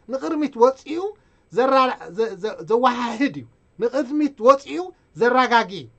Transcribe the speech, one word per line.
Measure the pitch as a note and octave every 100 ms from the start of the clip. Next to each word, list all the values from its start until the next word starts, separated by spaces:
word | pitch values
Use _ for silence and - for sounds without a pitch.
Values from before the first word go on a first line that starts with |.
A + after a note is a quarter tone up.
| -
ንቕድሚት | C4 D#4 D#4 D4 A3+
ወፂኡ | B3 C4 C#4+ E4 G4+ - _ _ _
ዘራ-፣ | F3+ C4 C4 B3+ - E3
ዘ-፣ | F3+ A3 F#3+
ዘ-፣ | G#3 F3+ E3
ዘወሃህድ | A#3 B3 A#3+ A#3+ A3+ C#4 C#3+
እዩ። | A#2 _ _ -
ንቕድሚት | A#3 C4+ B3 D4+ D4 -
ወፂኡ | A#3 D4+ - D4+ F#4 - _ D3+
ዘረጋጊ | A#3+ B3+ B3 A#3 F#3
እዩ። | F#3 A#2